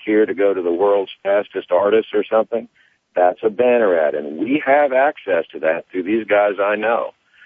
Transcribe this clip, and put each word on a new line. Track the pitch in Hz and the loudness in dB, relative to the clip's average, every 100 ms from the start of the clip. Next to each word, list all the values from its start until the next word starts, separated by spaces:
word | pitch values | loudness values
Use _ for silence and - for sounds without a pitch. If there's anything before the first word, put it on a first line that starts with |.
here | - 107 104 | -2 0 0
to | |
go | 87 101 | 0 0
to | 92 | 0
the | 87 | -2
world's | 85 101 101 95 - | 0 2 0 -2 -8
fastest | 98 101 101 95 - | -2 -2 -2 -8 -2
artist | 90 101 110 - | 0 2 2 0
or | 104 | -4
something, | - 110 107 117 120 _ _ _ _ | 0 0 0 -6 -8 _ _ _ _
that's | - 90 - | 0 0 2
a | 110 | -4
banner | 101 123 120 104 85 | 0 2 2 2 2
ad. | 76 | 0
And | 73 76 78 | -2 -8 -6
we | 110 151 139 | -4 -2 2
have | 143 147 | 2 2
access | 131 143 - - 87 - | 2 0 -2 -4 -4 -4
to | 78 | -4
that | 80 82 - | -4 -4 -6
through | 92 | -8
these | 87 113 101 | -2 -4 0
guys | 101 104 95 | 2 2 0
I | 101 104 | -2 -2
know. | 107 117 - _ _ _ | -2 -2 -4 _ _ _